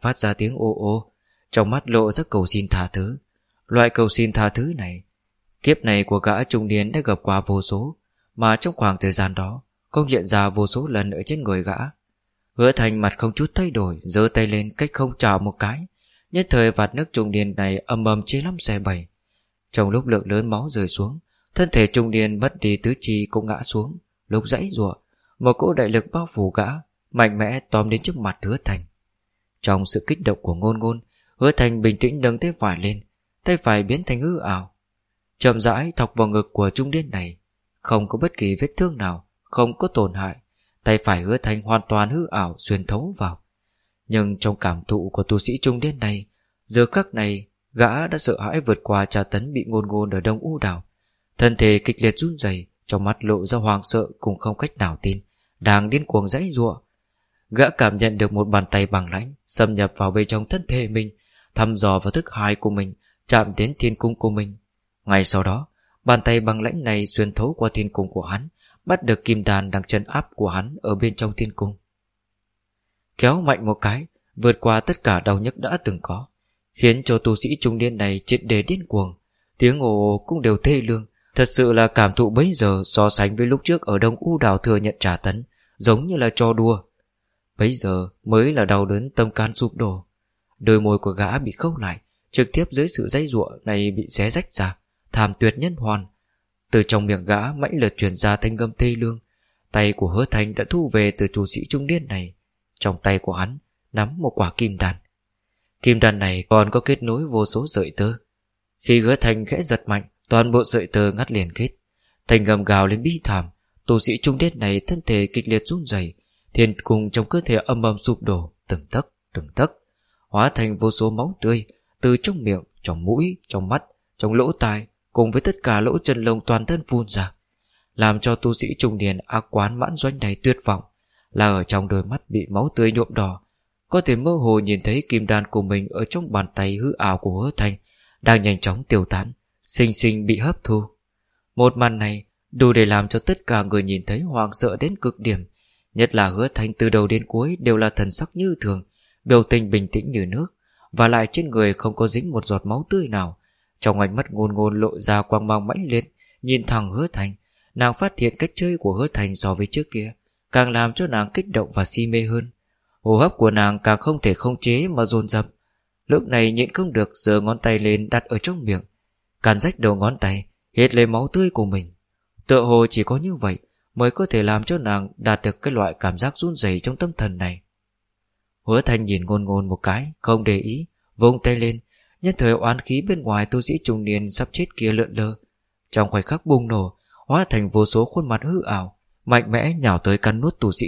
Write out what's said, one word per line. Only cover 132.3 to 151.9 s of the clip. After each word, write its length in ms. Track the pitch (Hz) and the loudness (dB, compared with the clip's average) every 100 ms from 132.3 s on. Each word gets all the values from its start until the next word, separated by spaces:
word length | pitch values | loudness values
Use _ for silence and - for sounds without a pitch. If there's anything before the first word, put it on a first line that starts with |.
bị 160 | 104 90 | -4 -2
máu 180 | 98 147 - | -2 0 2
tươi 160 | 113 | 2
nhuộm 160 | 113 113 | 2 -2
đỏ, 300 | 113 95 90 _ _ _ _ - | -2 -4 -4 _ _ _ _ 0
có 120 | 180 | 0
thể 160 | 156 117 | 2 0
mơ 140 | 151 | 2
hồ 280 | 170 117 107 | 2 4 4
nhìn 240 | 101 98 | 2 -2
thấy 200 | 107 127 - | 0 -2 0
kim 180 | 113 107 | -2 2
đan 180 | 107 104 | 0 0
của 160 | 107 | -2
mình 260 | 95 101 98 | 0 -2 -2
ở 160 | 98 | -6
trong 280 | 110 175 165 | -6 -6 -4
bàn 140 | 101 92 | -4 -4
tay 220 | - 98 101 | -2 -2 -2
hư 160 | 135 | -4
ảo 260 | - 104 92 | 0 0 0
của 220 | 98 92 | -2 -4
Hứa 100 | 135 - | -6 -2
Thanh 200 | 104 98 _ _ _ _ | -2 -2 _ _ _ _
đang 200 | 113 113 | 2 4
nhanh 180 | 104 92 | 4 0
chóng 240 | 98 101 | -2 -4
tiêu 200 | - 107 | 0 0
tán, 280 | 92 92 110 - _ _ | 2 -4 -4 -12 _ _
sinh 300 | - - 117 | -10 2 2
sinh 340 | 104 113 107 104 | 4 0 0 0
bị 120 | 107 | 0
hấp 260 | 143 - | 0 -4
thu. 180 | - 107 107 _ _ _ _ _ _ - | -2 -2 -2 _ _ _ _ _ _ 4
Một 200 | 123 120 | 4 4
màn 220 | 120 110 | 0 0
này 260 | 104 104 - _ _ | -4 -6 -12 _ _
đủ 200 | 123 127 | 4 6
để 140 | 113 104 | 8 6
làm 220 | 104 101 | 4 2
cho 100 | 117 | -2
tất 280 | - 185 - | -2 -4 0
cả 160 | 113 | -2
người 200 | 98 104 | 2 0
nhìn 200 | 95 95 - | 0 -4 -4
thấy 140 | 110 | -4
hoảng 300 | 175 123 107 | -2 -2 -2
sợ 240 | - 117 92 | 0 -2 -2
đến 160 | 156 196 | -6 -2
cực 240 | 123 - | -4 -2
điểm, 240 | 110 95 90 _ _ _ _ | -4 -4 -6 _ _ _ _
nhất 200 | 110 120 | 0 2
là 140 | 110 95 | 4 0
Hứa 200 | 95 135 | 0 -4
Thanh 240 | - 110 | -2 -4
từ 180 | - 113 | 0 2
đầu 160 | 107 104 | 4 2
đến 180 | 107 - | 0 -2
cuối 300 | 113 143 175 | -4 -4 -2
đều 160 | 123 110 | 2 2
là 140 | 110 | 2
thần 200 | - 98 | 0 -4
sắc 200 | - 160 | -4 -10
như 200 | 175 190 160 | -4 -2 -2
thường, 240 | 104 95 - _ _ _ | -4 -4 -8 _ _ _
biểu 180 | - 120 | 4 6
tình 280 | 110 120 104 | 6 0 2
bình 180 | 104 95 | 0 0
tĩnh 180 | 107 139 | -4 -4
như 160 | 117 90 | -4 -4
nước, 200 | 113 175 _ _ _ _ | -4 -6 _ _ _ _
và 160 | 117 117 | 2 4
lại 200 | 117 110 | 4 2
trên 180 | 170 160 | -2 -2
người 240 | 113 104 | 2 2
không 200 | 98 110 | 2 -4